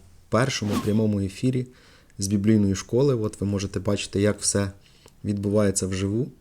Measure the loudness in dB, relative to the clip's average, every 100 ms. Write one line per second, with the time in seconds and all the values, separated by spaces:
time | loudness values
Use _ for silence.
0 | -16 -20 -2 0 0 -2 -4 -2 0 2
1 | 2 0 -2 -2 -2 -2 -6 -12 -20 -20
2 | _ -8 -2 0 4 4 4 0 0 2
3 | 2 2 -2 -4 -2 -2 -2 -4 -2 -2
4 | -2 0 2 0 -2 -2 -2 -6 -20 -20
5 | -20 -10 -6 -2 0 2 2 0 -4 -2
6 | -2 -2 -4 -8